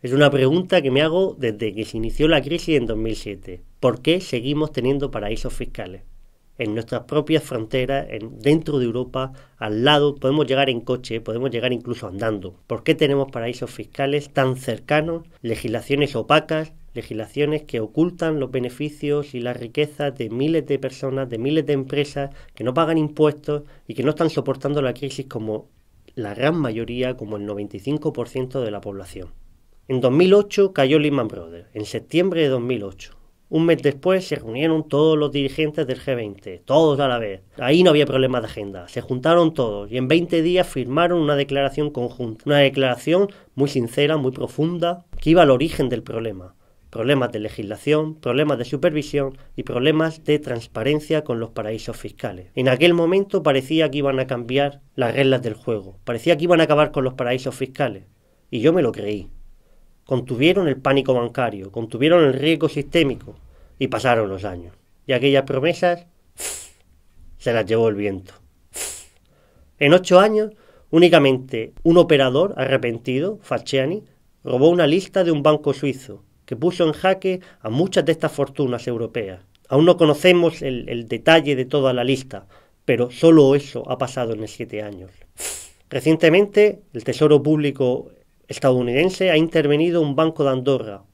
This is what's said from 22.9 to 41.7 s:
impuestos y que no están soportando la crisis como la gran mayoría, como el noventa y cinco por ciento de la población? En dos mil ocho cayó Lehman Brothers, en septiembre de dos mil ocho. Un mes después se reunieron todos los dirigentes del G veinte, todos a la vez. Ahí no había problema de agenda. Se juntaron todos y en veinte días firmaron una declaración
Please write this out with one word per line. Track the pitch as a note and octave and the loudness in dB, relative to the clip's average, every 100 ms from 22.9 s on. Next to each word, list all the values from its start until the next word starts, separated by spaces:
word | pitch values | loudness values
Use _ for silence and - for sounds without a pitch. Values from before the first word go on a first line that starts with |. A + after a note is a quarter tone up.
| E3 | 0
impuestos | D3+ D3+ D3+ D3 - D3 D3 - - | -2 2 0 0 -6 -6 -8 -20 -14
y | A2 | -4
que | |
no | B2+ | -2
están | D3+ E3 | 0 -2
soportando | D#3 C3 C3 C#3 D3 | -2 -4 -4 -4 -2
la | C3 | -4
crisis | B2 C#3 - C3 | -4 -10 -10 -10
como | A#2+ G#2+ G#2+ - _ _ _ _ - | -8 -6 -8 -10 _ _ _ _ -10
la | G#2 | -10
gran | G2+ C3+ E3+ | -2 0 0
mayoría, | C3+ A2 A2+ A#2+ B2+ B2+ | -2 -4 -6 -4 -6 -6
como | G#2+ G#2+ | -8 -8
el | G2+ | -8
noventa | G2+ G2+ G2 | -8 -10 -10
y | |
cinco | F#2+ D3+ D3+ | -6 -4 -4
por | - A#2+ | -6 -8
ciento | C3 C3 C3+ | -6 -6 -6
de | A#2 | -6
la | G2+ | -6
población? | G#2 G2 F#2 G2 F2 - - _ _ _ - | -10 -12 -14 -16 -16 -18 -20 _ _ _ -4
En | B2+ | 0
dos | B2 | 2
mil | C3+ F#3 | 4 6
ocho | G3+ G3+ - G3 | 6 4 0 0
cayó | F#3+ C3+ D#3 | 2 2 4
Lehman | D3 C#3 A2 | 2 0 -2
Brothers, | - E2 E2+ - | -8 -14 -18 -14
en | G#2+ G#2+ | -12 -8
septiembre | A#2 - D#3 F#3+ E3+ | -8 -2 0 2 2
de | D3+ | 0
dos | C3 | 0
mil | A#2+ B2 | -2 -4
ocho. | G2+ F#2+ - - - _ _ | -6 -14 -20 -20 -20 _ _
Un | D#3+ E3 | 0 2
mes | D#3+ | 4
después | D3 C3+ F3+ F#3 F#3 | 2 0 0 0 0
se | C#3 | -8
reunieron | A2+ A#2 D#3+ D#3+ D3+ | -6 -2 0 0 0
todos | C#3+ D#3+ D#3 | 2 4 4
los | D3 | 0
dirigentes | C#3 C3+ - D#3 D3+ C3+ | -2 -4 -2 -4 -2 -4
del | B2+ | -4
G | C3+ B2 | -4 -4
veinte, | G#2+ G2 - F2 - | -6 -12 -16 -16 0
todos | C#3 D#3+ C#3 | 4 4 4
a | C#3 | 0
la | A#2+ | 0
vez. | A2 F#2+ _ - | -4 -8 _ -6
Ahí | B2 D#3+ | 2 6
no | F3+ | 6
había | D3+ C#3+ | 6 4
problema | C3 C3 B2+ | 2 0 0
de | G#2+ | -4
agenda. | - G2+ F#2+ F2 | -10 -10 -12 -10
Se | - | -12
juntaron | - B2+ D#3+ E3+ D#3+ | -6 -4 2 4 4
todos | D#3 A#2 G2+ G#2 | 0 -4 -4 -6
y | B2 | -4
en | B2+ | 2
veinte | E3 E3+ E3+ | 2 2 0
días | D#3+ F3+ F3+ | 2 2 0
firmaron | C#3 B2 C#3+ E3+ F3 | -4 -4 0 2 2
una | D3+ C#3+ | 2 0
declaración | C#3 C#3 C#3 | 0 0 -2